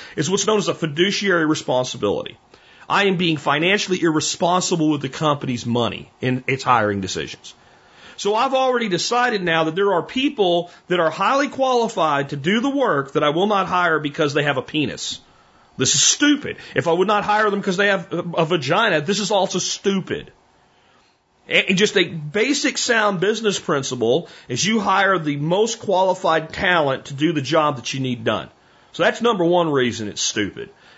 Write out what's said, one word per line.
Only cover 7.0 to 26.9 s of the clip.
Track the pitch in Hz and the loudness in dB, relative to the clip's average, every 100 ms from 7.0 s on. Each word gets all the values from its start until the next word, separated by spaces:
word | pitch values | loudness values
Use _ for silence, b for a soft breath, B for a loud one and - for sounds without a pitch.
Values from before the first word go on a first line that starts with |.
decisions. | 95 82 65 - - - B B B B B B | -4 -6 -8 -10 -18 -20 B B B B B B
So | 202 214 | -2 0
I've | 262 | 2
already | 262 262 240 226 | 2 2 2 0
decided | 175 - 240 247 208 | -2 0 0 2 0
now | 175 160 | 0 2
that | 160 | 2
there | 165 202 | 2 2
are | 175 | 2
people | - 254 277 285 185 170 170 B B | 0 -2 -2 2 2 2 -2 B B
that | 175 | 0
are | 160 | 0
highly | 180 202 277 294 | 2 2 2 0
qualified | 277 262 240 226 190 160 143 139 | 0 0 2 0 0 0 0 -2
to | 143 | -4
do | 147 226 | 0 2
the | 269 | 2
work | 277 233 143 135 | 0 2 0 0
that | 147 | 0
I | 147 | 0
will | 160 208 | 2 2
not | 202 175 | 0 0
hire | 180 175 156 | 0 2 0
because | 147 143 151 | -2 -2 0
they | 147 | 0
have | 147 131 | 0 -2
a | |
penis. | - 156 123 73 - - - b b b b - | -4 -2 -4 -4 -10 -12 -16 b b b b -2
This | 127 139 | 0 2
is | |
stupid. | - - 294 294 - - B B | 2 4 4 2 -2 -10 B B
If | 165 | 0
I | |
would | 170 190 | 2 2
not | 208 | 0
hire | 208 208 214 | 0 0 2
them | 202 | 0
'cause | 196 185 | -2 0
they | 202 | 2
have | 190 - | 0 -2
a, | 170 | -6
a | 170 165 156 | -4 -2 0
vagina, | 175 131 180 226 156 | 0 0 2 2 2
this | 147 202 | 0 -2
is | 202 | 0
also | 202 180 180 | 0 0 -2
stupid. | - - 202 190 - 78 - - _ _ b b b b b b _ _ - | -4 -4 -2 0 -2 -6 -8 -20 _ _ b b b b b b _ _ -2
A-, | 180 202 | 0 2
and | 190 | 2
just | 202 196 | 2 2
a | |
basic | 175 165 147 202 247 285 277 247 | 0 -4 -6 -2 0 0 -2 -2
sound | - 226 208 185 | 0 2 0 0
business | 190 220 220 180 | 0 0 -2 -2
principle | - 147 131 123 113 147 165 B B | -2 -2 -2 -2 2 0 -2 B B
is | 123 | -4
you | 185 226 | 0 0
hire | 196 190 196 185 | 2 2 2 2
the | 147 143 | 0 -2
most | 156 190 226 - | 0 2 0 -2
qualified | - 185 190 180 180 160 156 | 0 2 2 2 2 0 0
talent | - 190 175 143 | -4 0 2 2